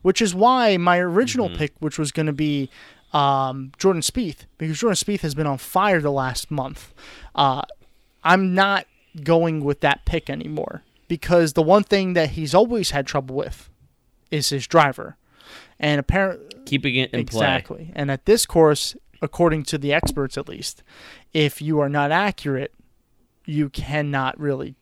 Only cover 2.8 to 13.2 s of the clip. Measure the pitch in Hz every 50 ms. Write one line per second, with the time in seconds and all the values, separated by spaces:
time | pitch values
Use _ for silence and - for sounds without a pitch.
2.8 | - - - _ _ _ - 151 143 139 139 135 135 - 131 135 135 135 - _
3.8 | - 190 185 165 143 - - 254 233 165 131 _ - - _ _ 160 160 156 143
4.8 | 226 233 190 - - - 208 190 - 156 139 147 160 147 139 127 - - - 185
5.8 | 196 208 190 160 147 147 139 139 131 131 123 - - - 151 143 127 135 151 -
6.8 | - - - - - - - - - - _ - 143 135 131 135 - - - _
7.8 | - _ _ _ _ _ _ _ - 156 180 190 196 185 180 190 196 202 196 190
8.8 | - _ _ _ _ _ _ 160 139 147 165 165 170 165 160 156 143 143 143 -
9.8 | - 143 143 - - - - 160 - - 139 156 - - 151 151 - - - -
10.8 | _ _ _ _ _ _ 170 160 - - 180 175 165 151 - 165 156 156 190 208
11.8 | 196 _ 208 196 190 185 180 170 160 139 - 165 156 143 139 185 220 233 240 220
12.8 | 175 - - 143 135 - - 143